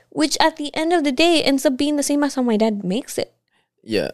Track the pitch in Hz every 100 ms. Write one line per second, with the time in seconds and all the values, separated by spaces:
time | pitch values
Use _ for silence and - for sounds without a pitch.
0 | _ - 302 - 320 320 294 302 320 349
1 | 285 254 339 320 - 277 302 254 285 294
2 | 277 285 285 269 240 214 220 202 185 214
3 | - - - _ _ _ _ _ 110 101
4 | 71